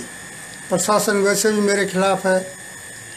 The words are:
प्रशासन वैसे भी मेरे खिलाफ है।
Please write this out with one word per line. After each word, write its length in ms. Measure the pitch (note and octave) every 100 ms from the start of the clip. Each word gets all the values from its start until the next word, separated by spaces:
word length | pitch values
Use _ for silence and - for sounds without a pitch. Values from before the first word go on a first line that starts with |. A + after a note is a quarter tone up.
| B2 - - - - - -
प्रशासन 460 | F#3 - G#3 G3+ G2+
वैसे 360 | G3 F#3+ A3
भी 80 | G#3
मेरे 260 | G3+ G3+ F#3
खिलाफ 400 | F3+ G3 F#3 F#3+
है। 280 | F#3 F#3 - - - - - -